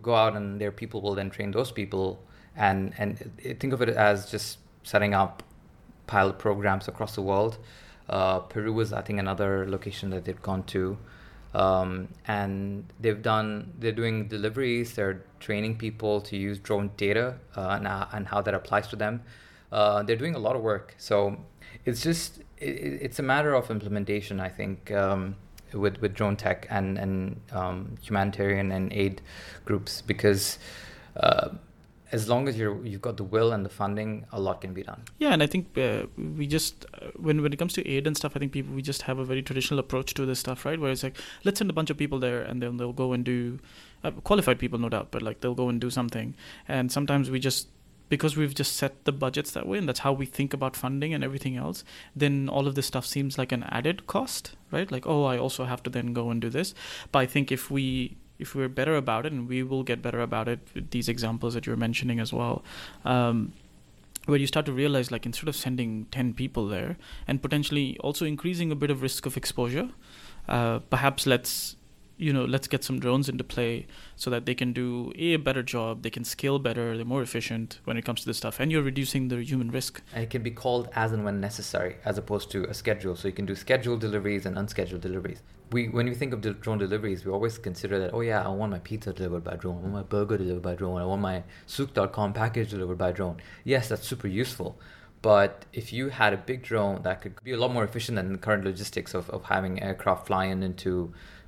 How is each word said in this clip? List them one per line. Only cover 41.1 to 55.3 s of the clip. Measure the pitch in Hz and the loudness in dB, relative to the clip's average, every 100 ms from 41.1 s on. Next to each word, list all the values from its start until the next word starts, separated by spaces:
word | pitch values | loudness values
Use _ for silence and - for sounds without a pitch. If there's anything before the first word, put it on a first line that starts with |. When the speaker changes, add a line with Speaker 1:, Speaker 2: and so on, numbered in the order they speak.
| - - - | -6 -12 -2
Speaker 2:
"Let's | - 202 | 0 2
send | 202 | 2
a | |
bunch | 156 160 | 2 0
of | 147 | 0
people | 147 135 | 0 0
there, | 123 120 | 0 0
and | - 123 | -2 -2
then | 120 120 | -2 -2
they'll | 123 | -2
go | 123 131 | 0 0
and | 123 123 | 2 2
do," | 123 120 131 - - - - | 2 0 -4 -12 -20 -20 -8
uh, | - | -6
qualified | 151 - 208 147 123 | -4 4 6 6 4
people, | 131 120 | 2 0
no | 117 | 0
doubt, | 107 101 | 0 -2
but, | 110 | -4
like, | 110 110 | -4 -2
they'll | 127 123 | -2 2
go | 123 | 2
and | 120 | 2
do | 123 | 0
something. | 127 120 113 113 131 - - - | 0 0 -2 -4 -8 -14 -14 -4
And | 135 123 | 0 2
sometimes | 143 143 143 131 | 2 2 4 2
we | 131 | 2
just, | 131 - - - - - - | 0 0 -4 -12 -20 -20 -2
because | 143 156 147 | 2 2 2
we've | 147 | 0
just | 135 139 - | 0 -2 0
set | 139 - - | -2 0 -2
the | |
budgets | 143 131 139 147 | 0 0 -2 -4
that | - - | -4 -2
way, | 196 | 0
and | 160 | 0
that's | 127 | 0
how | 139 | 0
we | 135 135 | 0 -2
think | - 135 | 0 0
about | 135 135 - | 0 -2 -2
funding | 131 139 151 | -2 0 0
and | 151 | 0
everything | 131 135 131 127 | -2 -2 -4 -2
else, | 143 190 - - - 139 | -4 -6 -10 -18 -14 2
then | 147 139 135 | 4 4 2
all | 139 139 | 2 2
of | 139 | 2
this | 135 | 0
stuff | 127 - | -2 -2
seems | 147 139 135 | 0 0 0
like | 127 | 0
an | 123 | -2
added | 120 113 135 196 - | 0 0 0 -2 -2
cost, | - 262 - - - - | -2 -2 -4 -8 -16 -4
right? | 147 190 | -2 -2
Like, | 131 - | -2 2
"Oh, | 151 | 4
I | 139 | 4